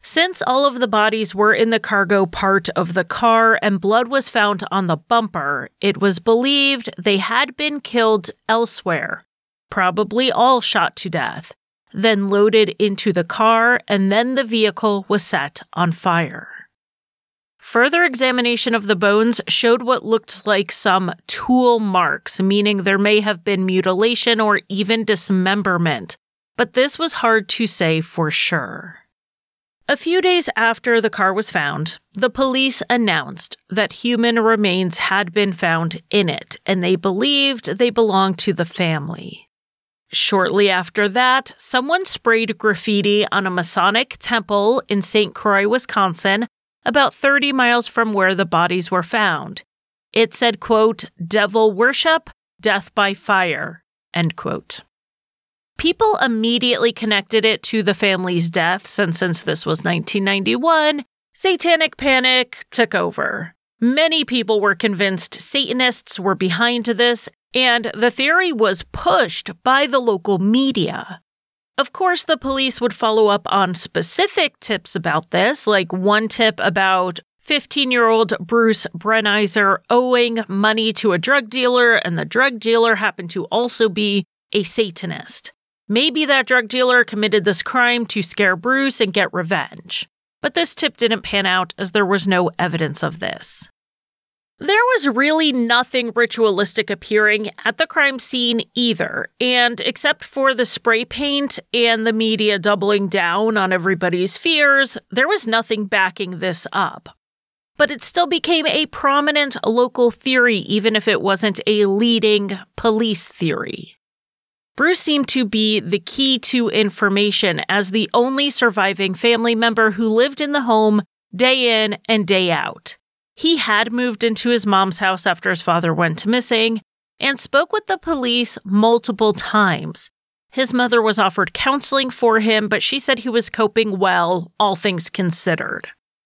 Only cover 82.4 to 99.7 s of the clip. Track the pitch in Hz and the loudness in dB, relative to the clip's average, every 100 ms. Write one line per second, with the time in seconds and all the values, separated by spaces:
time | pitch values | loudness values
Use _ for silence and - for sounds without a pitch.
82.4 | 269 233 226 233 226 208 208 - 175 185 | 0 0 0 2 2 2 -2 -4 -8 -8
83.4 | - 214 240 - 220 175 208 202 - _ | -2 -2 -2 0 0 2 0 0 -4 _
84.4 | _ 208 170 - 214 170 175 147 - - | _ -4 -2 -2 -2 -4 -10 -10 -8 -8
85.4 | - _ _ _ - 214 311 285 294 269 | -10 _ _ _ -4 0 0 0 0 0
86.4 | 247 254 220 247 247 247 233 208 214 208 | 2 0 0 0 2 2 2 -2 0 0
87.4 | 185 190 - 254 240 240 226 214 175 - | 0 -2 -2 0 2 0 -2 -4 -4 0
88.4 | 202 180 233 269 269 - 214 196 185 180 | 0 0 0 0 0 0 -2 0 -2 -2
89.4 | 165 180 - - - - - _ _ _ | -4 -4 -4 -14 -10 -10 -10 _ _ _
90.4 | 294 - 339 - 302 - 233 220 - 202 | -4 -2 -2 -2 -4 -2 -2 -2 -2 -2
91.4 | 190 185 175 - 190 208 190 196 185 180 | 0 0 -2 -6 -4 0 0 0 2 2
92.4 | 175 - 175 165 160 156 147 156 - - | 2 -2 -4 -2 -4 -4 -6 -6 -10 -8
93.4 | - - - _ _ _ _ _ _ _ | -8 -8 -12 _ _ _ _ _ _ _
94.4 | _ _ 294 415 480 508 285 226 285 311 | _ _ 0 2 4 2 0 2 2 2
95.4 | 311 254 233 240 247 262 233 214 233 - | 2 0 2 0 0 -2 -2 -2 -2 2
96.4 | 220 190 202 - 214 196 - 214 214 214 | 0 2 -2 -2 -4 -6 -2 2 2 0
97.4 | 214 - 220 208 320 - 285 262 - 254 | -4 -4 -6 -2 -2 0 0 0 -6 -2
98.4 | 240 233 - - 240 175 - - - _ | 0 -2 -4 -2 0 0 -4 -6 -8 _
99.4 | 254 247 240 | 0 2 2